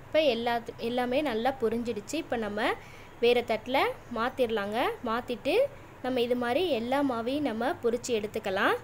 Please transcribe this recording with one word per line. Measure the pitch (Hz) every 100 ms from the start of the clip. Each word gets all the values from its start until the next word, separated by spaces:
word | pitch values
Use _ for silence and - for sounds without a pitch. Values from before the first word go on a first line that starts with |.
இப்போ | - 302 311 226
எல்லாத்து-, | 240 233 226 - 233
எல்லாமே | 247 247 254 302
நல்லா | 220 247 269
பொரிஞ்சிடுச்சு. | 226 233 233 214 202 302
இப்போ | - 247 208
நம்ம | 208 269 466 - - - - 240
வேற | 240 240
தட்டுல | 220 - 269 427 508 - 233
மாத்திரலாங்க. | 240 269 233 220 202 220 349 466 240
மாத்திட்டு | 226 233 240 269 392 554 - - - 254
நம்ம | 254 240
இது | 247 240
மாதிரி | 269 370 240
எல்லா | 233 269 285
மாவையும் | 233 233 277 285
நம்ம | 220 247 349
பொரிச்சு | 240 240 - 226
எடுத்துக்கலாம். | 208 220 208 190 254 466